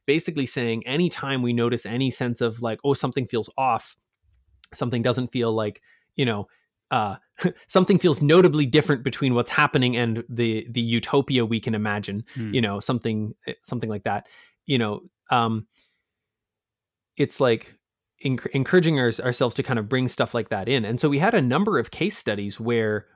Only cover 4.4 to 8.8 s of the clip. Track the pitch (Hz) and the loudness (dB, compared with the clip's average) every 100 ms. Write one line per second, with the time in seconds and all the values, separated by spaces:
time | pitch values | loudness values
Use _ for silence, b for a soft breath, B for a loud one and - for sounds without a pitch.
4.4 | _ _ - - 123 120 117 123 123 127 | _ _ -16 -6 -2 0 0 0 -2 -2
5.4 | 117 110 107 - b b b - 127 104 | 0 0 -2 -6 b b b -2 0 0
6.4 | 101 _ _ _ - 131 104 90 _ - | -6 _ _ _ -4 -2 -2 -6 _ -4
7.4 | 175 - - 185 185 185 175 139 143 170 | -4 -4 0 2 4 4 4 2 4 6
8.4 | 185 151 139 147 | 6 4 2 2